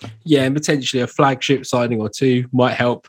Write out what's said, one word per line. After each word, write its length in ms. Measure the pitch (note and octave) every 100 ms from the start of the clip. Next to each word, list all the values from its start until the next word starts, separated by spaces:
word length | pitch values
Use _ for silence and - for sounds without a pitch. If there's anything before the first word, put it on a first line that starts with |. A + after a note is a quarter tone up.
| A2+ A2
Yeah, 180 | D#3+ C#3+
and 120 | C3
potentially 480 | D3 D3+ C#3+ B2 B2+
a 40 | A#2+
flagship 600 | - C#3 B2+ - C3 B2+
signing 340 | B2 A#2+ A2+
or 80 | G#2+
two 380 | - C3 B2 B2
might 220 | B2 B2
help 340 | G#2+ A#2+ A#2